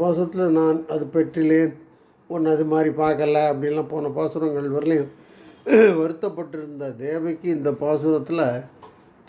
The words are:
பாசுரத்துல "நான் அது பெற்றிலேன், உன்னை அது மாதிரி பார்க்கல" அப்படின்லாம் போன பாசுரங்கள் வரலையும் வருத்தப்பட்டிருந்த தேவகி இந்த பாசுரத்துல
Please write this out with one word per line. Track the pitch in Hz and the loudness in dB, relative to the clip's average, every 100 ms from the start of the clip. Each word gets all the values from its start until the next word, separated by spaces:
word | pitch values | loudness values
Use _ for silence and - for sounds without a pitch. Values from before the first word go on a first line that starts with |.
பாசுரத்துல | 175 165 170 185 180 | 0 0 -2 0 2
"நான் | 160 160 160 - | 4 4 2 -2
அது | 156 143 | -6 -2
பெற்றிலேன், | 165 160 170 156 160 160 139 - _ _ _ - | 0 0 0 2 4 2 -2 -18 _ _ _ -8
உன்னை | 170 160 | -2 0
அது | 156 | 2
மாதிரி | 156 156 156 | 2 2 2
பார்க்கல" | 147 156 143 147 147 | 0 0 2 2 2
அப்படின்லாம் | 151 135 147 151 147 | 2 0 -2 -4 -4
போன | 156 147 | -6 -6
பாசுரங்கள் | 151 156 156 156 143 143 | -4 -4 -2 -4 -2 -4
வரலையும் | 143 160 156 135 - - - - - - 226 220 165 | -2 0 0 -2 -8 -20 -20 -20 -14 4 6 6 4
வருத்தப்பட்டிருந்த | 160 160 202 170 151 156 151 143 139 117 | 0 -4 -8 -8 -10 -12 -12 -10 -10 -8
தேவகி | 139 160 165 160 175 | -8 -6 -6 -6 -4
இந்த | 156 143 | -2 -2
பாசுரத்துல | 131 147 151 156 156 135 165 135 123 135 - - - - _ | -2 0 0 2 0 0 -2 0 -2 -8 -18 -20 -20 -20 _